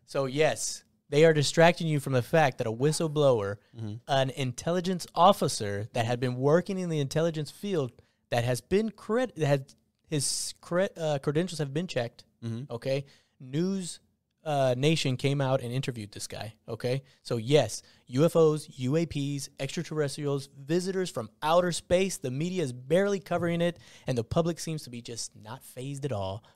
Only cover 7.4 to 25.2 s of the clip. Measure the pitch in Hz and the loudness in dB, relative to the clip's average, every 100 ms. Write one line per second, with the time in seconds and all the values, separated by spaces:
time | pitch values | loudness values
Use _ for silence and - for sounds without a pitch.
7.4 | 147 - 202 165 123 - _ _ _ 123 | -8 -10 -4 -2 -4 -8 _ _ _ -2
8.4 | 120 123 - 196 220 - - 233 254 160 | 0 -4 0 0 0 -6 -4 -2 -2 -2
9.4 | 143 143 - _ _ _ _ 147 - - | 2 2 0 _ _ _ _ -2 -2 -4
10.4 | - - - 175 202 170 156 143 156 156 | -6 -12 -4 -2 -2 -2 -2 0 0 0
11.4 | 185 160 139 147 185 127 117 - _ _ | -2 -4 -4 -4 -4 -4 -6 -10 _ _
12.4 | 117 113 139 117 135 135 139 _ _ _ | -8 -6 -8 -8 -4 -4 -4 _ _ _
13.4 | 127 147 185 196 175 - _ _ _ _ | -6 -2 -2 -2 -6 -12 _ _ _ _
14.4 | 156 143 131 127 151 160 139 127 139 143 | -2 2 2 4 2 4 0 0 0 0
15.4 | 131 135 120 131 135 120 104 - - 101 | 0 0 -2 -4 -4 -8 -12 -12 -12 -10
16.4 | 110 - - 113 123 135 - _ - 120 | -12 -12 -12 -6 -4 -4 -6 _ -6 -4
17.4 | 113 147 107 - - _ - 127 165 165 | 4 4 4 -4 -14 _ -4 2 4 6
18.4 | 156 151 - 131 127 160 170 143 139 143 | 4 2 -6 -6 -2 0 0 -4 -4 -6
19.4 | - - 139 175 151 156 143 151 143 143 | -8 -8 -8 -6 -6 -4 -4 -4 -4 -4
20.4 | 139 139 139 175 185 185 180 127 110 _ | -6 -14 -2 -2 0 -4 -4 -6 -10 _
21.4 | 151 175 180 - - 175 190 - 131 135 | 2 4 4 -2 0 2 2 -2 -6 -4
22.4 | 175 185 135 123 131 175 202 196 - 170 | -2 -2 -4 -6 0 2 2 0 -2 -2
23.4 | 170 170 170 - - - - 123 113 165 | 0 0 0 -2 -14 -10 -4 -2 0 0
24.4 | 165 160 165 156 127 120 117 113 | 0 -2 -6 -8 -10 -12 -10 -10